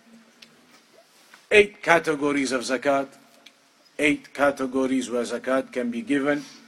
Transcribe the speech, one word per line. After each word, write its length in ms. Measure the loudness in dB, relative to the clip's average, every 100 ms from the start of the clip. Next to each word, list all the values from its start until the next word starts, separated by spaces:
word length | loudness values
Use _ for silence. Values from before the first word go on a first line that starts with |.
| _ -20 _ _ -20 _ _ -20 _ -20 _ _ _ -20 2
Eight 320 | 4 4 2
categories 720 | 2 2 2 -2 0 0 0
of 100 | -2
zakat. 460 | -2 -2 0 0 -2 -10 -20 -20 -20 _ _ _ _ -2
Eight 340 | 0 0 -4
categories 760 | 0 0 0 -2 -2 0 0 -2
where 120 | -4
zakat 500 | -4 -6 -2 -2 -2
can 180 | -4 -4
be 120 | -4
given 420 | -2 0 0 -2 -4 -18